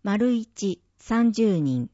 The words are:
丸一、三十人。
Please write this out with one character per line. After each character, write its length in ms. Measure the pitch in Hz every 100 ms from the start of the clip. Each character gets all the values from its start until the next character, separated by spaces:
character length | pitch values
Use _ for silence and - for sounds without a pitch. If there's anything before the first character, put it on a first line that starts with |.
丸 300 | 202 208 247
一、 480 | 240 226 - 202 - _ _
三 320 | - 226 233
十 240 | 214 220 175
人。 320 | 143 127 120